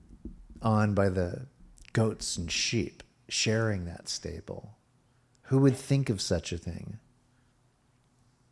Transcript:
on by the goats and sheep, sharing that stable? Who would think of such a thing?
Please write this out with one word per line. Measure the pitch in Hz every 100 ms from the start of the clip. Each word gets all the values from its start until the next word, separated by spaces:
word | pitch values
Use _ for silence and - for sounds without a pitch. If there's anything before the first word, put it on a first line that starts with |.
| - - - - - -
on | 113 107 107
by | 98 98
the | 92 87 - 131 _ - - -
goats | - 110 90 - -
and | 82
sheep, | - - 113 - - - _ -
sharing | - 113 110 113 98
that | 85 87 -
stable? | - 82 80 - - 104 - _ _ _ _ _ _
Who | - 135
would | 139 -
think | - 139 131
of | 98
such | - 85 -
a | 85
thing? | 90 87 - 107 _ _ _ _ _ _ _ _ _ _ _ _ _ _ _